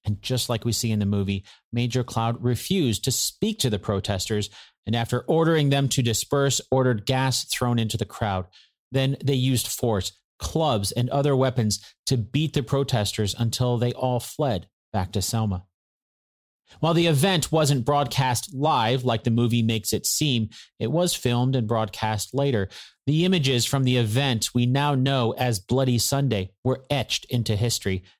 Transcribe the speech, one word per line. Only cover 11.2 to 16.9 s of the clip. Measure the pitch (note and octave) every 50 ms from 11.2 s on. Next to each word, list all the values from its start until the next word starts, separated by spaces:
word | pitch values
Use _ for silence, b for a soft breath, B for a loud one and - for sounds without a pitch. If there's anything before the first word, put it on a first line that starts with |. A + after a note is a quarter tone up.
| C#3 D3 C#3
weapons | C3 C3 C3 B2 B2+ A2 G#2+ G2+ - B B B B _
to | - C3+
beat | B2 G#2 - - D3 D#3+ D#3
the | - D3+
protesters | A#2+ - - C3+ C#3 C3+ - A2+ G#2 - - - G#2+ G2 -
until | - A#2 A2+ - - B2+ B2 B2 A#2
they | A#2+ B2 B2
all | - C3+ B2+ B2 A#2+
fled | - - - - D#3 C3+ G#2+ F2 - _ _ _ _ _
back | - G2+ F2+ F2
to | - G#2
Selma. | F2+ - - A#2 A2 G#2 F#2+ F2+ - _ _ _ _ _ _ _ _ _ _ _ _ _ _ _ _ _ _ _ B B B B
While | - D#3+